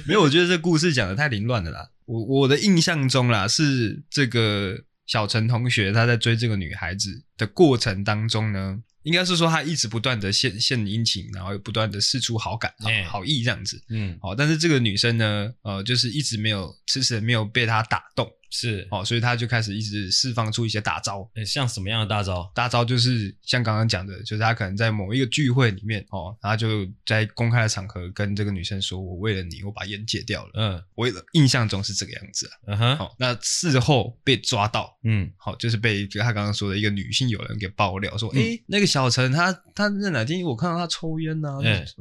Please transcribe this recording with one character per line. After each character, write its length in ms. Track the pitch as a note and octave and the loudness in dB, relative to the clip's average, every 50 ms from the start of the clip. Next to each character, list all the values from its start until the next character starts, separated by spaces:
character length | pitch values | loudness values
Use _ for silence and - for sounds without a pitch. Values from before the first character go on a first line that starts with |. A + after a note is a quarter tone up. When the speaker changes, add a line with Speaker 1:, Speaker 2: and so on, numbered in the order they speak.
| - | 0
Speaker 1:
没 80 | - E3+ | 2 4
有， 80 | G#3+ E3+ | 4 6
我 60 | C#3+ | 6
觉 120 | C3+ F3 | 6 6
得 80 | F3+ F3 | 4 4
这 100 | F#3 E3+ | 2 0
故 200 | D#3 F3+ E3+ D#3 | 2 2 2 4
事 140 | D#3 F3+ D3 | 4 2 2
讲 140 | B2 G#2+ | 2 0
得 80 | F2+ F#2+ | 0 0
太 140 | G#2+ D3+ D3 | -2 -2 0
凌 180 | A#2 G2+ G#2 | 0 -2 0
乱 160 | A#2+ B2 A2 E2+ | 0 0 -2 -2
了 80 | D#2+ | -4
啦。 200 | C2+ - - - _ _ _ | -8 -10 -12 -16 _ _ _
我， 340 | - A#2+ A2+ A2+ B2 C3+ C3+ | -8 -6 -6 -2 0 2 4
我 80 | C#3 C3 | 6 6
的 100 | D3 D3 | 4 4
印 220 | - G#3 F#3 E3 | 6 6 6 6
象 260 | E3 F#3 E3+ D3+ C3+ | 6 4 2 2 2
中 220 | C3 B2 C3+ B2 B2 | 2 4 4 4 4
啦， 180 | A#2 G#2 F#2 | 4 4 2
是 560 | G#2 - - D#3 C#3+ C3+ B2+ A#2 G2+ - - - _ | 2 2 2 2 2 2 2 0 -2 -2 -6 -10 _
这 180 | - D3 C#3 | -2 0 0
个 560 | A#2+ A#2 A#2 A2+ G#2+ G#2 G2+ G2+ F#2 F#2+ - - _ _ _ _ | 2 2 2 2 2 2 0 -2 -4 -4 -8 -10 _ _ _ _
小 200 | - - A#2 G#2+ | -4 -2 -2 0
陈 200 | G2+ - A2+ A2 | 0 0 0 2
同 220 | A2+ B2 A2 B2 B2 | 2 2 2 0 0
学 240 | A#2+ A#2+ G2+ F#2+ G2+ | 0 2 2 2 4
他 140 | A2+ A#2 | 4 4
在 100 | A#2+ A#2+ | 4 4
追 180 | A2+ - A#2+ A#2 | 2 2 2 2
这 140 | A2 B2 A#2 | 2 2 0
个 80 | G#2+ | 0
女 180 | G2 F2+ D2+ G#2+ | -2 -2 -4 -6
孩 200 | - - E2 F#2 | -8 -6 -6 -4
子 280 | G2 G2+ G2 - - - _ _ | -4 -6 -6 -8 -10 -16 _ _
的 100 | - A#2+ | -6 -6
过 300 | G#2+ - - F#3 D3+ B2+ | -2 4 6 6 6 6
程 260 | A2+ - A#2+ F#2+ F#2+ G2+ | 4 2 0 -2 -2 0
当 240 | A2 G#2+ G#2 A2 | 0 0 0 0
中 240 | A2+ - A2 G#2+ A2 G2+ | 0 0 0 0 -2 -2
呢， 300 | F#2+ F#2+ G2 F#2+ G#2 A2+ _ _ _ - | -4 -4 -4 -6 -8 -10 _ _ _ -4
应 100 | D3+ E3+ | -2 0
该 100 | F3+ F#3 | 0 2
是 140 | F3+ F#3 | 2 2
说 120 | D#3+ E3 E3 | 2 4 4
他 140 | D#3+ D#3+ C#3 | 2 2 0
一 140 | D3 E3 | -2 -2
直 100 | C#3 - | -2 -2
不 140 | A2 A2+ A#2 | -2 -2 -2
断 180 | G#2 C3 B2+ A2 | 0 0 0 0
地 140 | G2+ G2 G2 | 0 0 0
献， 260 | - - B2 F#2+ - | 0 0 0 -2 -2
献 260 | - - C#3 A#2+ G#2+ | -2 0 0 0 0
殷 180 | G2 G#2 A2+ A#2 | 0 0 0 0
勤， 240 | A2+ - F#2+ G2+ A2 G2+ | 0 -2 -2 -6 -8 -10
然 100 | F#2+ F#2 | -8 -8
后 120 | F#2 G2+ G2+ | -6 -8 -8
不 120 | G#2 - | -8 -4
断 180 | G#2 A2 A2 G#2+ | -2 -2 0 0
地 120 | G2+ G2+ | -2 -2
释 180 | G2 - - C3 | -2 0 0 0
出 200 | A2+ - A#2 A2 | -2 -2 -2 -2
好 180 | - - G2 | -2 -4 -4
感， 160 | A2+ - F#2+ - - A2 | -4 -4 -6 -6 -4 -2
Speaker 2:
哎。 180 | A2 A2 G#2+ F#2+ | 0 0 0 0
Speaker 1:
好、 140 | - - G#2 | -2 -6 -6
好 60 | F#2 | -4
意 180 | C#3 D#3 C3 A2+ | -2 -2 0 0
这 80 | B2 | -2
样 120 | G#2 - F#2 | -2 -4 -6
子。 180 | - - - - - | -8 -10 -10 -10 -6
Speaker 2:
嗯。 280 | A2+ A2 G#2 F#2+ E2+ E2+ - | -4 -4 -4 -4 -6 -6 -8
Speaker 1:
哦， 120 | F2 F#2+ | -6 -2
但 120 | A2+ C#3+ D3+ | 0 2 2
是 80 | D#3+ | 2
这 100 | D#3 E3 | 2 4
个 120 | E3+ D3+ C3 | 4 4 4
女 180 | A#2+ A2 F#2+ | 4 2 2
生 220 | G2+ - A#2+ A#2 A2+ | 2 2 2 2 2
呢， 340 | A2+ G#2+ G#2 G#2 G2+ A2 B2 - - | 2 2 0 0 -2 -6 -8 -10 -8
呃， 200 | A2 G2 G2 G2 | -6 -6 -4 -2
就 120 | A#2 B2 | -2 0
是 160 | A#2+ A#2+ B2 | 0 0 0
一 120 | - D3+ C3+ | 0 -2 -2
直 160 | - A#2 G#2+ | -2 -2 -2
没 100 | G#2+ A2 | -2 0
有， 260 | G#2+ G2 F#2 D#2+ - - _ | -2 -2 -4 -6 -10 -10 _
迟 180 | - - C#3 B2+ | -4 -2 0 0
迟 160 | - A#2+ G#2+ | 0 0 0
没 120 | G#2 A#2 B2 | 0 2 2
有 120 | A2 G#2+ | 2 0
被 220 | G2+ A2 B2+ A#2+ | 0 0 0 2
他 160 | A2 A2+ G#2+ A2+ | 2 2 2 2
打 200 | - - F#2 - - _ | 0 -2 -2 -4 -4 _
动。 100 | - A#2 - - _ _ - - | -4 -4 -4 -6 _ _ -12 -8
Speaker 2:
是。 360 | - - A#2+ G#2+ F#2+ F2+ F#2+ | -6 -4 -4 -4 -4 -6 -6
Speaker 1:
哦， 140 | - F#2 F#2+ | -6 -4 -2
所 120 | - A#2+ | 0 0
以 40 | A#2 | 0
他 160 | A2 B2 A#2+ | 2 2 0
就 100 | A#2 B2 | 0 0
开 160 | A#2 B2 A#2 G#2+ | 0 0 0 0
始 140 | G#2+ G2 | -2 -4
一 40 | A2 | -4
直 300 | G#2+ G#2 G#2 G#2 G2+ F#2 | -6 -4 -4 -6 -4 -2
释 220 | F#2+ - - C3 A#2 | 0 0 0 0 -2
放 180 | A#2+ A2+ A2 | -2 -2 -2
出 160 | G#2+ - A#2 | -2 -2 -2
一 20 | A2 | -2
些 120 | G2+ G#2+ | -2 -2
大 180 | G2+ G2 D#2 D#2+ | -2 -2 -2 -2
招。 320 | - - G2+ G2+ F#2+ - - | -4 -6 -6 -8 -10 -12 -10
Speaker 2:
欸， 80 | A2 G#2+ | -8 -6
像 240 | G2 - D3 C3+ A#2 | -4 -2 -2 -2 -2
什 120 | - - | -2 -4
么 80 | F#2+ G2 | -4 -2
样 120 | A2 A2+ | -2 -2
的 60 | G#2+ | 0
大 140 | G2 A2 G#2 | 0 0 0
招？ 300 | G#2 F#2+ F#2 F2+ F2 F#2+ - | 0 -2 -2 -4 -4 -4 -2
Speaker 1:
大 160 | - A#2+ B2 | -2 0 2
招 160 | B2+ B2 A#2+ | 2 2 2
就 140 | A#2 B2+ B2 | 2 2 2
是 340 | A#2 B2+ B2+ A#2 G#2+ F#2+ - - _ | 2 2 2 0 -2 -4 -8 -8 _
像 200 | - - B2 A#2 | -2 0 0 2
刚 140 | A2 G#2+ | 2 2
刚 120 | A2 A2 A2+ | 2 2 2
讲 160 | - F2+ F#2+ | 0 0 -4
的， 160 | G2 F#2+ - - | -6 -10 -12 -10
就 120 | - G#2+ | -6 -4
是 20 | G#2+ | 0
他 140 | A2 A2+ A#2 | 2 2 2
可 120 | - G#2+ | 0 -2
能 120 | F#2 G2 | -4 -2
在 140 | G#2 A2+ A2+ | 0 0 0
某 240 | G#2+ G#2+ F#2+ F#2 A2+ | 0 0 -2 -2 0
一 60 | C3+ | 0
个 60 | C3 | 0
聚 260 | A#2+ - D3+ D3+ B2+ A#2+ | 0 0 0 2 2 4
会 180 | C3+ C3 A2+ | 4 4 4
里 100 | F#2+ F#2+ G#2 | 2 0 -4
面， 200 | G#2+ A2 G2+ - - | -6 -6 -6 -6 -8
哦， 260 | - F#2+ D#2+ F#2 A2 - - | -8 -8 -8 -8 -10 -6 -2
他 140 | G2+ A2 | -2 0
就 280 | A2 A2+ A2 A2 G#2+ G2 F#2 G#2+ - _ | 0 0 0 0 0 -2 -4 -8 -10 _
在 180 | - A2 G#2+ A2 | 0 2 2 2
公 220 | G#2+ - - A#2+ A#2 | 0 -2 0 0 2
开 140 | A#2 A#2+ A2+ | 4 4 4
的 60 | G#2+ | 2
场 200 | - G2+ F#2 F#2 | 0 -2 -6 -8
合 220 | - F#2 F2 F2+ | -10 -10 -10 -8
跟 240 | F#2 - G#2 G2 G2+ | -4 -4 -2 -2 0
这 100 | G2+ G#2+ | -2 -2
个 60 | G#2 | -2
女 140 | G2+ F#2 E2+ | -2 -4 -4
生 180 | - G#2 F#2+ F#2+ | -6 -6 -6 -4
说 160 | - F#2+ F#2 | -6 -6 -6
：“我 180 | F#2+ F#2 F#2 E2+ | -8 -8 -8 -4
为 160 | G2 A2 G#2 | -2 -2 -2
了 80 | F#2+ F2+ | -2 -4
你， 180 | F2 D#2+ - F#2+ | -6 -8 -10 -10
我 80 | G2+ | -10
把 140 | G2+ - F#2 | -10 -8 -8
烟 200 | F#2+ G#2 G2+ A2 | -8 -8 -8 -6
戒 160 | A2+ - G#2 - | -6 -6 -6 -4
掉 180 | - G#2 D#2 - | -4 -6 -6 -8
了。” 40 | - - G2+ | -8 -4 -2
Speaker 2:
嗯。 240 | A2 G#2 F#2 E2+ - - _ | -2 -2 -2 -4 -8 -10 _
Speaker 1:
我 120 | - A2+ B2+ G2+ F2 - _ - | -2 -2 -2 -2 -4 -6 _ 4
印 120 | D#3+ C#3+ | 6 6
象 220 | C3 - C3 A2+ G#2+ | 6 6 4 2 0
中 140 | G2+ F#2+ G2+ | 0 -2 -4
是 120 | - G2 | -4 -4
这 100 | - G2 | -6 -6
个 60 | - | -8
样 140 | - - - - - | -10 -14 -16 -10 -8
子 160 | - - - | -8 -8 -8
啊。 40 | - - - | -12 -16 -8
Speaker 2:
嗯 120 | G2+ G#2 G#2 | -4 0 2
哼。 200 | A#2 B2 C#3 D#3 | 2 2 2 0
Speaker 1:
哦， 160 | F#2+ - - - | -4 -8 -6 -4
那 120 | B2+ B2+ A#2+ | -2 -2 -2
事 420 | A2+ - - - - F3+ F3 C3 C3 | -2 -4 -4 -2 0 0 2 2 4
后 400 | A#2 - D3+ B2 G2 - A#2 - _ | 4 4 4 4 2 0 -6 -4 _
被 120 | - C3 | 2 2
抓 300 | G#2 - - - G#2+ G2+ | 2 2 0 0 2 2
到。 320 | A2 - A2+ G#2 - - _ - | 2 0 -2 -4 -6 -8 _ -2
Speaker 2:
嗯。 260 | A2+ A2 G#2 F#2 - - | 0 2 2 0 -2 -6
Speaker 1:
好， 180 | _ - A2 F2+ | _ -10 -10 -8
就 160 | - - A#2 | -4 -2 -2
是 60 | A2+ | 0
被 260 | G#2 A2 A#2 G#2+ G2 G2+ | 2 2 2 2 0 0
一 40 | G2 | -2
个 120 | - G#2 | -2 -2
他 120 | G#2+ B2 A2 | 0 0 0
刚 100 | G#2 G#2 | 0 0
刚 100 | G#2 G2+ | -2 -2
说 160 | - G#2 G2+ | -2 -2 -2
的 80 | F#2+ | 0
一 60 | G2+ G#2 | 0 0
个 80 | G#2 | 0
女 220 | G2+ G2+ - A#2+ A2 | 0 -2 -4 -2 -2
性 160 | - C3 B2 | 0 0 0
友 100 | A2 - - | 0 -2 -4
人 140 | - A2 | -8 -8
给 120 | G#2+ G#2 F#2+ | -6 -8 -6
爆 300 | - - G#2+ F#2+ F#2 F#2+ | -2 0 0 0 0 -2
料 200 | G2+ F#2 - G2+ | -4 -4 -4 -4
说：“ 100 | A2 G#2+ - | -4 -2 0
Speaker 2:
嗯。 80 | C3+ A3+ | 2 2
Speaker 1:
欸， 220 | A3+ A#3 A3+ - | 2 0 -4 -6
那 140 | - F#3 G#3 | -2 0 2
个 60 | G3+ | 4
小 220 | E3+ - C#3+ C3 B2 | 4 4 2 2 2
陈 220 | A#2 - B2+ B2+ | 2 2 2 2
他， 220 | C3 D#3+ F3 F#3 F3+ - _ _ _ | 4 4 4 2 2 -2 _ _ _
他 120 | - G#3 G#3 | -2 -2 0
在 220 | G3+ G3 G#3 G3 | 0 0 -2 0
哪 140 | E3 B2 A2 | 0 0 0
天 180 | A#2 E3 F#3 F3 | 0 -2 -2 -2
我 140 | E3 A#2+ | -2 -2
看 120 | A2+ D#3 F3+ | 0 0 0
到 80 | E3 | 0
他 120 | E3+ F3 E3 | -2 -2 -4
抽 320 | - - - D#3+ D#3+ D#3+ | -4 -6 -4 -4 -4 -2
烟 200 | D#3+ D#3 D#3+ D#3+ D3+ | -2 -2 -2 -2 -4
啊， 140 | D3 C#3 C3+ C#3+ | -4 -4 -2 0
Speaker 2:
欸。 240 | A#2+ G#2+ F#2 D2 - - - | 0 0 0 -2 -6 -10 -12